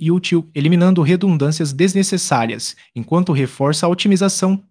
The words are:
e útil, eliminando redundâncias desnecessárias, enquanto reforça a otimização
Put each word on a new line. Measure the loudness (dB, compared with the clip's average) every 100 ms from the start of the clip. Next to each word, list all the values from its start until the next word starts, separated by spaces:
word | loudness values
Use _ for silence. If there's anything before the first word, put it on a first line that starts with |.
e | -2
útil, | 0 0 -2 -2
eliminando | -2 2 4 4 4
redundâncias | 2 2 2 0 0 -2 -4
desnecessárias, | 0 0 0 -2 -2 -2 -2 -2 -6 -10 -14 _ -10
enquanto | -2 -2 0
reforça | 0 -2 -2 -2 0
a | -2
otimização | 0 2 2 0 -2 -2 -2 -6